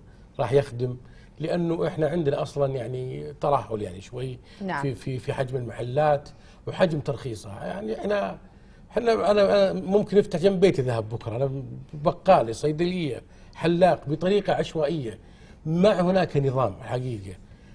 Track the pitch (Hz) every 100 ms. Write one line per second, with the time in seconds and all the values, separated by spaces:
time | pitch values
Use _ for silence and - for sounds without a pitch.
0 | - - - - 120 139 127 120 123 123
1 | - - - - 156 175 170 170 165 -
2 | 151 175 143 143 151 143 135 135 117 127
3 | 127 139 147 143 151 139 104 110 101 92
4 | - 123 131 123 - - 196 151 139 120
5 | - 127 - 123 131 131 120 101 120 135
6 | 151 143 - - - - - - 185 156
7 | - 131 131 107 104 98 - 185 214 220
8 | 196 202 190 175 - - - - - -
9 | 233 220 180 208 196 202 190 185 185 202
10 | - 196 196 165 190 190 185 151 127 117
11 | 110 117 - 113 135 135 120 127 135 151
12 | 160 - - 170 113 110 147 151 175 180
13 | 151 110 - - - - 160 170 180 147
14 | 135 151 185 202 190 143 165 160 147 165
15 | 113 101 - - - - 156 170 196 180
16 | 175 185 165 143 135 127 117 90 - 127
17 | 127 110 95 92 - - -